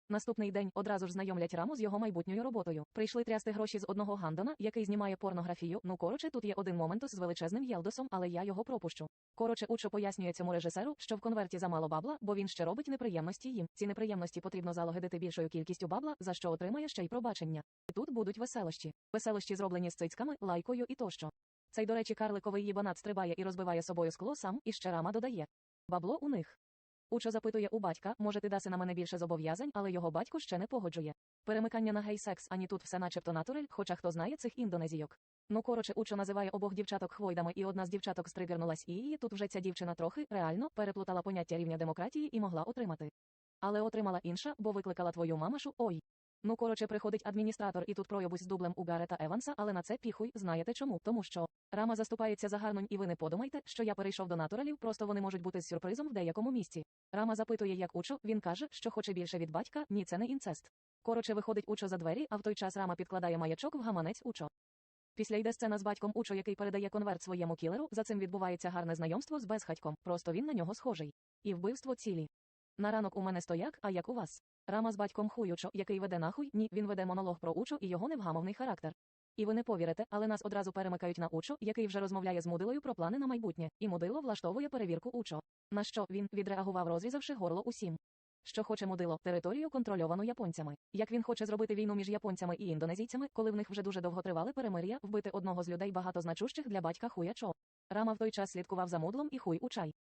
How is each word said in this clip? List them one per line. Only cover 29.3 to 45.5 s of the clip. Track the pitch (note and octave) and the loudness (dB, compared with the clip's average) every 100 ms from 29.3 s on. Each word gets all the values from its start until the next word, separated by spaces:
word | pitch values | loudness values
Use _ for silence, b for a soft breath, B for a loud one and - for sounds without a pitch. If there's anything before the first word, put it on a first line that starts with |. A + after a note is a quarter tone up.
| D#3+ D#3+ F3 C#4+ | 2 2 0 -2
але | G#3 G3 | 0 0
його | F3+ E3+ | 2 2
батько | E3 A#3 D#4+ | 0 -2 -4
ще | - F3 | -2 -2
не | G#3 | 0
погоджує. | B3 F3+ E3 D3+ - _ _ - | 0 0 -2 -4 -6 _ _ 0
Перемикання | G#3+ A3+ A3+ A3 | 2 2 2 2
на | G#3 | 2
гей-секс, | G#3 G#3 G#3 F3+ - | 0 -2 -2 -4 -2
ані | F#3 F#3 | -2 -2
тут | F#3+ | -4
все | - F#3 | -2 -2
начебто | F3+ F3 E3+ | 0 -2 0
натурель, | D#3+ E3 D4 D4 | 0 0 -2 -4
хоча | - F#3+ F3+ | -4 -2 0
хто | F3 | 0
знає | E3+ F#3 D4+ | 0 -2 0
цих | A#3+ - | -4 0
індонезійок. | A3 F3 D#3+ D#3+ D3+ - _ _ - | 0 2 0 -2 -6 -10 _ _ -2
Ну, | G#3+ | 0
коротше, | B3 A#3 A3 G#3 | 2 0 0 -2
Учо | A3 G3+ | 0 0
називає | G3 G3+ F#3+ | 2 2 0
обох | G3+ G3+ | 0 0
дівчаток | F#3+ G3 G3 F3+ | 0 0 0 -2
хвойдами, | - G3 F3 E3+ F#3 | -2 0 2 0 0
і | F#3+ | 0
одна | F#3+ F3+ | 0 -2
з | |
дівчаток | G3 G3+ F3+ - | -2 -2 -2 -4
стригернулась, | F#3 F3 E3+ E3 D#3 - | -4 -2 0 2 0 -2
і | |
її | F3+ C#4 D4+ | -4 -2 -2
тут | A#3 | -2
вже | G3+ G3+ | -2 -2
ця | F#3+ | 0
дівчина | F#3 F3 F3 E3+ | -2 -2 -4 0
трохи, | E3 D4+ D4 | 0 0 -2
реально, | G3+ E3 F3+ D4 | 2 2 2 0
переплутала | - G3+ G3 F#3+ F#3 | 0 -2 0 0 0
поняття | G3 F#3+ E3 E3 | 2 -2 0 0
рівня | E3 D#3+ | 0 0
демократії | E3 D#3 G#3 D4+ D4+ A3+ | 0 0 -2 -2 0 0
і | |
могла | G3+ E3 | 0 0
отримати. | F3 B3+ G#3 D#3 D3+ _ _ _ _ - | -2 -2 -2 -2 -6 _ _ _ _ -2
Але | G3 G#3+ | 2 4
отримала | A3 A3 G3+ F3+ | 2 2 2 2
інша, | E3+ F3 D4+ C#4+ | 0 -2 -2 -2
бо | G#3+ | 0
викликала | G3+ F#3 F3 F3 | 0 -2 0 0
твою | E3 E3 D#3 | 2 2 2
мамашу, | E3+ | 2